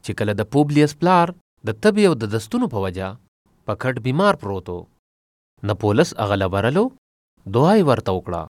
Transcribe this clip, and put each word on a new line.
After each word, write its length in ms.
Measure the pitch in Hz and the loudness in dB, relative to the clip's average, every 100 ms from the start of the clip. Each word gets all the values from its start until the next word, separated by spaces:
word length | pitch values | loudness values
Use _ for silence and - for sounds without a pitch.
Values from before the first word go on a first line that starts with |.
| - | -8
چې 60 | 101 | -4
کله 140 | 107 104 | -4 -2
د 100 | 107 | 0
پوبلیس 400 | 139 147 147 147 - | 0 2 2 2 2
پلار 320 | 170 185 170 180 _ _ | 2 4 2 -4 _ _
د 60 | 117 110 | -10 0
تبې 200 | 208 208 196 | 0 4 2
او 60 | 139 | 2
د 140 | 110 | -2
دستونو 340 | 110 - 240 233 | -4 -4 -4 -2
په 80 | 107 | -2
وجه 240 | 95 92 95 95 _ _ _ _ - | -4 -4 -8 -10 _ _ _ _ -8
په 60 | 104 | -4
کټ 140 | 127 123 | -4 -4
بیمار 340 | 120 143 202 170 | -4 0 0 0
پروت 280 | 104 98 90 | -6 -8 -8
و. 80 | 87 - _ _ _ _ _ _ _ | -12 -14 _ _ _ _ _ _ _
نه 100 | 101 98 | -6 0
پولس 280 | 104 107 165 - | 2 2 2 0
هغه 200 | 104 98 | -2 0
له 60 | 95 | 0
ورلو، 300 | 98 110 160 254 _ _ _ _ _ - | 0 0 0 -2 _ _ _ _ _ -4
دعا 280 | 113 156 214 | 2 4 4
یې 120 | 156 | 4
ورته 220 | 110 - | 0 0
وکړه 280 | 92 92 85 78 | -4 -4 -8 -10